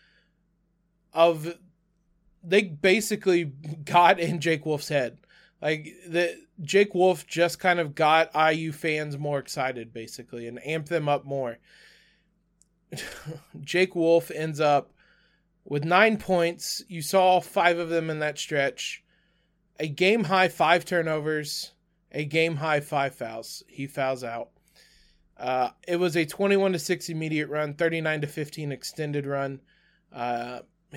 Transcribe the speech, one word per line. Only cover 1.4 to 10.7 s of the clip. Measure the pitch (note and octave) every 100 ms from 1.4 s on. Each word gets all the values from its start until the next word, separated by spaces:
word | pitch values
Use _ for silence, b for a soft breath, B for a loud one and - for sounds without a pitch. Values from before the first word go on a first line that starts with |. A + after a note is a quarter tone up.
| D#3+ E3+ _ _ _ _ _ _ _ _
they | E3 G3+
basically | F#3+ D3 F#3+ G#3+ G#3 G#3+ F#3+ F3 D#3
got | C3 D3 D#3 D3 F3 F3 F#3
in | E3 E3
Jake | E3 D3+ D#3
Wolf's | C#3+ -
head. | D3 A#2+ - b b b _
Like, | D3+ D#3 D3+ - F3
the, | E3 E3+ - - -
Jake | D3 F#3+ G#3
Wolf | F3+ F#3 D#3+ -
just | D#3+ E3+ -
kind | F#3 F3
of | D3+ -
got | D3+ D#3+ D#3+ D3+
I | D#3+
U | D#3+ D#3+
fans | D3+ E3 D3+ D3+ C#3+
more | D3 C#3+
excited, | B2+ D3 C3 B2 A2+
basically, | A#2 A2+ - A#2 A#2+ A#2
and | B2
amped | D3+